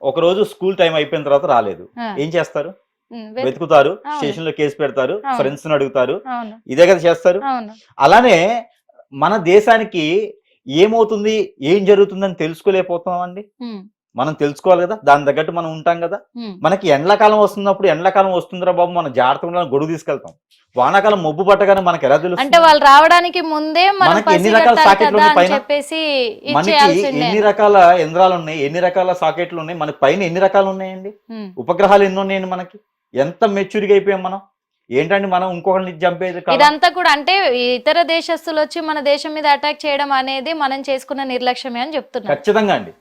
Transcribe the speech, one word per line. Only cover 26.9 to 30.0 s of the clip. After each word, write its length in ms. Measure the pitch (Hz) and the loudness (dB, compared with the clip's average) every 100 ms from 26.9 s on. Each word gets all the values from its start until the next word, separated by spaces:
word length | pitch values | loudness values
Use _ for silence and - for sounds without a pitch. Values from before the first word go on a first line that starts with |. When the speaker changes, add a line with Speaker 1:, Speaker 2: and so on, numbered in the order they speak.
| 269 285 262 - | 2 -2 -2 -2
Speaker 1:
ఎన్ని 140 | 214 | 2
రకాల 560 | 208 202 208 202 175 180 | 2 4 4 6 6 6
యంత్రాలు 340 | 156 165 190 | 2 2 2
ఉన్నాయి, 280 | 175 156 160 | 2 -4 -4
ఎన్ని 180 | 143 170 | -4 -2
రకాల 320 | 180 185 185 | -2 0 -2
సాకెట్లు 480 | 180 160 151 170 170 | -2 -2 -4 -6 -8
ఉన్నాయి, 180 | 156 175 | -10 -8
మన 120 | 151 | -8
పైన 320 | 143 | -2